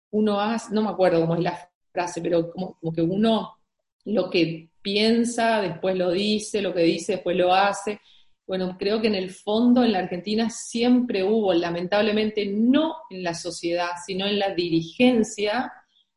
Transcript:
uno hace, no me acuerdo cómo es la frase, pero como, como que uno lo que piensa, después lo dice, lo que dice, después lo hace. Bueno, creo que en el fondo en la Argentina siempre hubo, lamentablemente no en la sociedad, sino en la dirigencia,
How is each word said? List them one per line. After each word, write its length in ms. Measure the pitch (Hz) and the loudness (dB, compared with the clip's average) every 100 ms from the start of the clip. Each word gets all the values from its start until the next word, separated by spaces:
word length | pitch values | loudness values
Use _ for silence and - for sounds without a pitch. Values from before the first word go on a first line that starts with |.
| _ | _
uno 280 | 214 214 202 | 0 0 0
hace, 360 | 208 226 - | -2 -4 -4
no 80 | 214 | -2
me 80 | 214 | -2
acuerdo 320 | 180 185 165 | 2 4 4
cómo 140 | 165 165 | 2 0
es 40 | |
la 180 | 165 165 - _ _ | -2 -4 -10 _ _
frase, 300 | - 175 - | -6 -6 -4
pero 300 | 170 170 165 | -2 0 -2
como, 240 | - 185 - | -6 -10 -8
como 140 | 165 | -6
que 80 | 160 | -2
uno 560 | 165 196 220 214 190 - _ _ _ _ | 0 2 2 0 -2 -12 _ _ _ _
lo 240 | - 208 - | -4 -2 0
que 400 | 185 165 165 - _ | 0 0 -2 -12 _
piensa, 800 | - 202 220 233 233 - 226 220 | -4 0 2 2 2 0 0 2
después 340 | 190 160 190 185 | -2 -2 -2 0
lo 140 | 180 | 0
dice, 500 | 175 208 214 - 214 | 0 0 0 -2 -4
lo 140 | 190 | -2
que 80 | 170 | 2
dice, 300 | 165 190 - | 2 2 -2
después 220 | 190 180 | -4 -2
lo 200 | 170 180 | 2 4
hace. 440 | 185 202 196 - 208 _ _ _ _ - | 4 4 0 -6 -8 _ _ _ _ -8
Bueno, 300 | 185 185 185 | -4 -4 -4
creo 220 | 196 220 | -2 0
que 60 | 220 | 0
en 80 | |
el 160 | 196 185 | 0 -4
fondo 520 | - - 214 247 247 | -8 -2 2 4 4
en 100 | 240 | 4
la 80 | 190 | 2
Argentina 500 | 180 175 190 214 226 | -2 -6 -2 -2 -2
siempre 720 | - - 233 240 247 240 202 | -4 -8 0 4 4 2 0
hubo, 300 | 190 226 202 | 0 2 2
lamentablemente 880 | 170 175 170 180 208 214 208 214 214 | 2 0 -4 0 2 2 2 0 -2
no 520 | 202 202 233 277 320 - - | -2 0 4 4 2 -4 -12
en 140 | 185 | -8
la 100 | 180 | -6
sociedad, 600 | 165 175 170 170 170 175 - | -6 -8 -6 -4 -2 -2 -6
sino 220 | - 185 196 | -8 -4 -2
en 120 | 202 | 0
la 160 | 196 | -2
dirigencia, 1160 | 175 175 165 165 - 254 240 208 - 208 226 262 - _ _ _ | -2 0 0 -2 2 4 4 0 -2 -4 -2 -6 -12 _ _ _